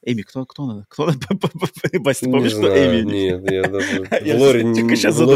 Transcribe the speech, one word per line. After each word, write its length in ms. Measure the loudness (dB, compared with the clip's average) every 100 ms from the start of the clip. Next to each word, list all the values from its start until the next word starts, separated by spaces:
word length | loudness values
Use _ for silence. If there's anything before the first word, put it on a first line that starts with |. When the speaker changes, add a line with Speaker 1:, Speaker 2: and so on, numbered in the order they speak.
Speaker 1:
Эми, 180 | -8 -6
кто, 220 | -8 -12
кто 200 | -12 -10
она? 200 | -10 -10 -14
Кто 140 | -6 -4
она? 60 |
<laughs> 160 | -2 -4 -4 -4 -4 -8 -6 -6
Бasti, 320 | -2 -2 -2 0
Speaker 2:
Не 60 |
Speaker 1:
помнишь, 200 | 0 0
кто 140 | 0 2
Speaker 2:
знаю, 320 | 4 2 2
Speaker 1:
Эми? 80 | 0
Speaker 2:
нет, 300 | -2 -2 -2 -2
я 120 | -2
даже 400 | -2 -2 -4 -6 -4
Speaker 1:
<laughs> 60 | -4
Я 140 | 0 4
Speaker 2:
в 40 |
лоре 200 | 4 4
Speaker 1:
только 200 | 2 2
Speaker 2:
не, 140 | 2 2
Speaker 1:
щас 180 | 0
Speaker 2:
в 40 | 2
лоре 60 | 6